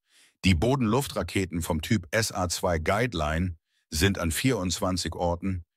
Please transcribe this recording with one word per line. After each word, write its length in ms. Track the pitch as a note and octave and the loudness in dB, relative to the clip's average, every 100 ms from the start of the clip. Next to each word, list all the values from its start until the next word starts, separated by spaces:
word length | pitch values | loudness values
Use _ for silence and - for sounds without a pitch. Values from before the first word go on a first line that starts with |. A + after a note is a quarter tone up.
| _ _ _ _ | _ _ _ _
Die 120 | F#2+ E2 | 2 4
Bodenluftraketen 1080 | A2+ C3+ A2 B2 C#3+ G#2 F2 G2+ F#2 F2 | 4 4 2 2 0 -4 -2 -2 -2 -2
vom 180 | D#2+ D#2+ | -2 -2
Typ 280 | - A2 F2+ | 0 -2 0
S 220 | A2 A2+ | -2 0
A 160 | G2 F2 | -2 -2
zwei 320 | - F#2 E2 | 0 0 0
Guideline 760 | D#2+ G2+ B2+ F#2 D2+ D#2+ F#2 E2 _ _ _ | 0 0 0 -2 -2 0 -2 -4 _ _ _
sind 300 | D2+ G2+ G2 | 0 2 2
an 140 | F2 | -2
vierundzwanzig 800 | - C3 A2+ F#2 - F#2+ F#2 F#2 | 0 0 0 -2 -2 -2 -2 -4
Orten 500 | F2 F2 E2+ G2 F#2 - | -2 -2 -2 -2 -6 -8